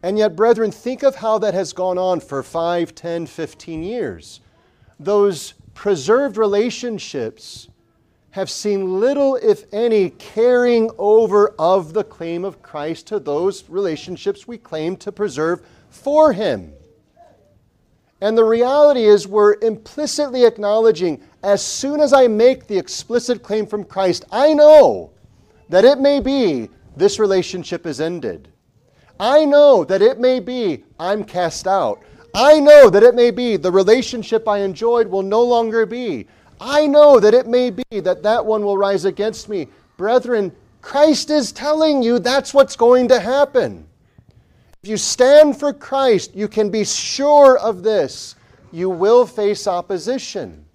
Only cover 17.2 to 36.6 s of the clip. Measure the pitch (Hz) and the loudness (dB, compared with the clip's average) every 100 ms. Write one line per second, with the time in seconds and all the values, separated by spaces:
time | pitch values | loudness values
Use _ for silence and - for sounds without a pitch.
17.2 | _ _ _ _ _ _ _ _ _ _ | _ _ _ _ _ _ _ _ _ _
18.2 | 202 226 220 226 240 285 294 262 220 202 | -2 2 2 2 0 4 4 4 4 2
19.2 | 185 208 208 208 226 214 - - 302 - | 2 2 2 2 -4 -6 -14 -10 -8 -4
20.2 | 294 254 240 220 208 214 226 160 180 143 | -4 2 2 2 -4 0 0 0 -4 -6
21.2 | _ _ 196 202 - - 269 294 294 269 | _ _ -4 -2 -4 -8 -6 -2 2 4
22.2 | 247 214 240 254 - 196 - - - 240 | 4 4 2 0 -6 -8 -8 -14 -6 -6
23.2 | 240 233 - 214 208 208 196 - 190 180 | -4 -8 -6 -8 -6 -10 -10 -4 -2 -4
24.2 | - 214 294 302 302 311 202 101 80 _ | -6 -2 0 4 8 8 6 2 -10 _
25.2 | _ _ _ _ _ 175 233 277 277 285 | _ _ _ _ _ 4 4 4 2 0
26.2 | 247 277 220 139 107 _ _ - 196 196 | -2 -2 -2 -2 -8 _ _ -2 -2 0
27.2 | 208 196 175 185 165 170 170 131 160 175 | -2 0 -4 -10 -10 -12 -10 -8 -8 -6
28.2 | 120 82 69 _ _ _ _ _ _ _ | -10 -12 -18 _ _ _ _ _ _ _
29.2 | 208 294 302 285 294 240 147 190 214 262 | 0 2 2 4 6 4 2 0 0 2
30.2 | 247 254 190 254 214 131 _ _ 170 208 | -2 -2 -4 -6 -6 -6 _ _ -6 -6
31.2 | 196 175 175 - 185 196 135 101 _ - | -6 -6 -6 -6 -4 -2 -2 -6 _ -20
32.2 | _ 196 262 302 285 294 254 190 233 240 | _ 0 4 6 8 10 10 8 4 4
33.2 | 240 208 247 196 165 185 190 233 - 247 | 0 0 -4 -2 0 0 2 2 0 -10
34.2 | 208 220 226 202 196 170 226 240 220 190 | -6 -6 -2 -4 -4 -4 -2 -2 -2 -4
35.2 | 190 214 240 240 226 226 214 233 247 135 | -4 -2 0 0 0 -2 -4 -4 -8 -8
36.2 | 92 _ _ _ | -12 _ _ _